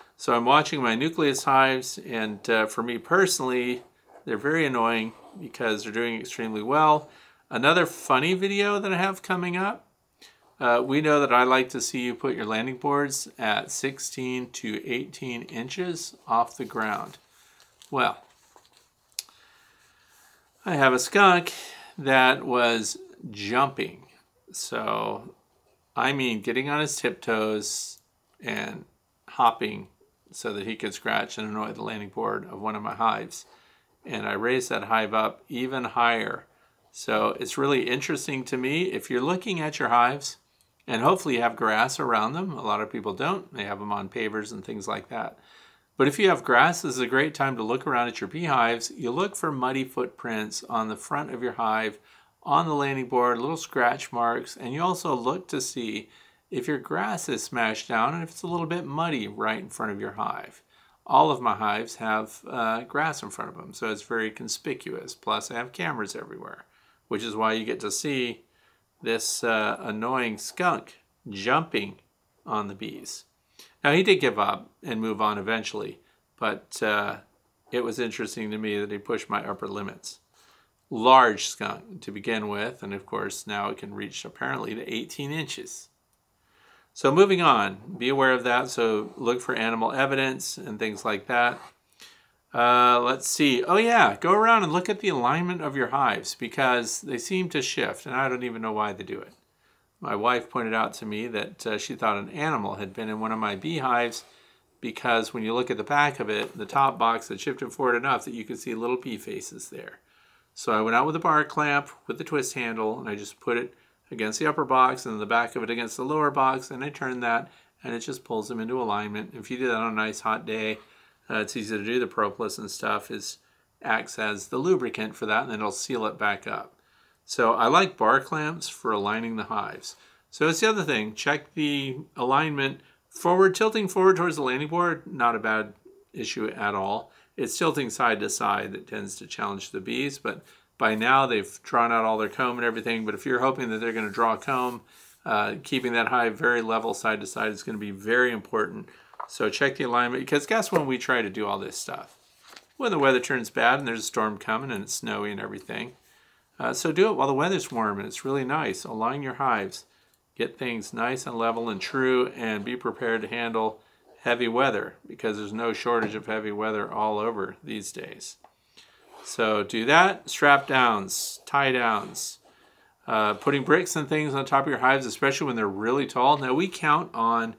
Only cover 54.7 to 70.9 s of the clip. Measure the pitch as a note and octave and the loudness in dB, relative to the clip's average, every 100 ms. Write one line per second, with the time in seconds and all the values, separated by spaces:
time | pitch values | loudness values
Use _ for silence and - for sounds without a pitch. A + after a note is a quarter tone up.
54.7 | D3 F3+ F3 E3 B2+ B2 F#3 - C#3+ - | -2 -2 -2 -2 0 0 -2 -4 -6 -4
55.7 | C3 A2+ G#2+ - - _ _ _ - - | -6 -6 -6 -10 -20 _ _ _ -4 -2
56.7 | C#3+ - E3 G#3 F3+ - A#2 - B2 A2 | -4 -2 -2 -2 -4 -4 -6 -4 0 0
57.7 | G#2+ - A2+ B2+ E3 E3 - E3+ F3 D#3+ | -2 -2 0 2 0 -8 -10 -4 -2 -2
58.7 | F3 C#3 D3+ E3+ C3 G2+ G#2+ G#2+ A2 - | -4 -4 -4 -2 -2 -4 -2 -2 -2 -6
59.7 | - A2 G2+ G#2+ G#2 A2 - - - _ | -6 -6 -4 -8 -4 -4 -6 -12 -20 _
60.7 | _ _ _ - C3 D#3 B2 A#2 G#2 G#2 | _ _ _ 2 6 6 4 0 0 0
61.7 | G#2+ A2+ - A2 A2 G#2+ - - B2+ A2+ | -2 -4 -6 -2 -2 -2 -12 -8 -4 -2
62.7 | A2+ B2 C#3+ D#3 C#3+ G2+ - A2+ - - | -2 -4 -2 -2 -4 -10 -10 -10 -12 -16
63.7 | - A2+ G#2 - A2+ A2 A2 A2+ - D3+ | -6 -4 -4 -4 -2 -2 -6 -8 -8 -6
64.7 | C3 - - - - G#2+ G#2+ - A#2 B2+ | -8 -8 -10 -12 -8 -4 -4 -4 -8 -8
65.7 | - E3 B2 G2+ - - - - - - | -6 -4 -4 -6 -8 -12 -14 -16 -18 -20
66.7 | _ _ _ _ G#2+ A#2 G#2+ A2 A2+ A2 | _ _ _ _ -4 -4 0 0 0 -2
67.7 | G2 G#2 - D3+ C3+ A#2+ A2+ _ _ _ | -6 -4 -4 -2 -2 -2 -6 _ _ _
68.7 | _ _ _ A2+ A2+ - - A#2+ A2 G#2+ | _ _ _ -2 -2 -2 -2 2 2 2
69.7 | - A2 G#2+ A#2+ C3 A#2 G2+ - - F3+ | -2 -6 -4 -2 0 -2 -4 -8 0 0
70.7 | G#2 - | 0 -6